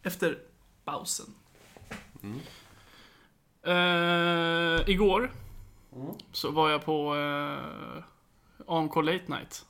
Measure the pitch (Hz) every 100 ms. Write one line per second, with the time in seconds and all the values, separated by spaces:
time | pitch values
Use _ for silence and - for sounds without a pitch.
0 | 190 - 170 - - _ _ _ - 143
1 | - - - - - - - - - -
2 | - - 98 120 151 - - - - -
3 | - - _ _ _ _ 170 180 180 175
4 | 170 170 170 170 165 170 170 165 165 185
5 | 208 185 254 - - - - - - 123
6 | 139 196 - - - 151 156 151 147 156
7 | 147 147 147 143 147 143 147 - 143 -
8 | 165 _ _ _ _ - - 165 156 165
9 | 156 180 180 147 - - -